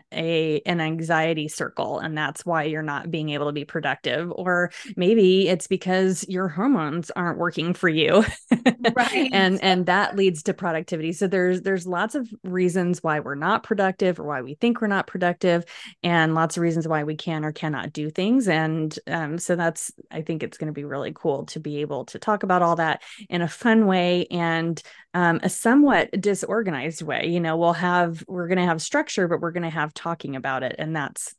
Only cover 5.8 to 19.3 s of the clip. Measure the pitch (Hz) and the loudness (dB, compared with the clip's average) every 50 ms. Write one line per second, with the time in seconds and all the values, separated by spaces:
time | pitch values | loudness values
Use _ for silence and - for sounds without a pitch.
5.8 | - 185 185 185 190 190 185 - - - 185 185 190 185 147 170 208 277 277 190 | 0 0 2 2 2 2 0 0 -4 -4 -4 -2 -2 -2 -2 0 2 2 2 2
6.8 | 156 147 147 170 170 - - - 180 175 156 - 170 170 - - 160 170 180 - | 2 0 -4 -4 -6 -6 -6 -4 -4 -2 -2 -2 -2 -2 -2 -2 -2 -2 -2 2
7.8 | - 175 156 160 156 - - 202 220 - - - - - 254 233 - 262 247 - | 2 2 4 4 4 6 6 6 6 4 0 -6 0 0 0 4 4 2 2 2
8.8 | 240 233 226 254 240 - - 381 302 262 196 196 190 185 190 - - 190 185 180 | 0 2 2 2 2 2 2 0 0 2 4 4 4 4 2 2 2 2 2 4
9.8 | 180 175 175 196 202 - - 202 196 190 175 151 - - 175 - - 175 160 160 | 4 2 2 2 2 0 0 2 2 2 2 0 -2 -4 -4 -2 -4 -4 -4 -4
10.8 | 156 - 180 160 156 160 170 - 202 185 190 185 180 180 185 185 - 196 196 185 | -4 -6 -6 -4 -4 -4 -2 -2 -2 0 2 2 2 2 2 0 0 -2 -2 -2
11.8 | 175 185 180 175 196 226 - 294 247 226 214 - - 185 180 185 185 180 165 190 | -2 -4 -2 -2 -2 -2 -2 -6 -6 -6 -10 -12 -10 -4 -2 0 2 2 2 2
12.8 | 175 175 180 170 - 165 151 151 139 135 139 139 151 180 214 220 - - 220 202 | 2 0 0 0 0 0 0 0 -2 -4 -6 -2 0 0 0 0 0 -2 0 2
13.8 | 196 190 185 - 202 185 170 165 156 147 147 131 123 131 151 - - 233 233 233 | 2 0 2 2 0 0 0 0 -4 -6 -6 -6 -6 -8 -6 -2 0 0 0 0
14.8 | 226 208 202 190 - - - 190 180 175 175 - - 185 170 170 170 - - - | 0 0 0 0 -2 -2 -4 -2 0 0 0 2 2 2 2 2 0 -4 -10 -18
15.8 | - - - _ - 175 170 170 160 160 160 160 165 165 - 175 170 170 160 165 | -18 -20 -12 _ 0 2 4 4 4 4 4 2 2 0 0 0 0 0 0 0
16.8 | 160 160 160 151 147 151 156 156 - 180 160 156 151 156 151 - - 156 151 127 | 0 0 0 0 0 -2 -4 -6 -6 -4 -4 -4 -4 -4 -6 -4 -4 -4 -4 -4
17.8 | 90 - - 156 151 151 156 - 208 208 240 269 247 190 160 160 160 156 160 165 | -6 -6 -6 -6 -6 -6 -4 -2 0 2 2 2 2 2 2 2 2 0 0 -2
18.8 | 156 156 151 - - - 165 170 160 143 | -2 -4 -6 -8 -8 -6 -6 -4 -4 -4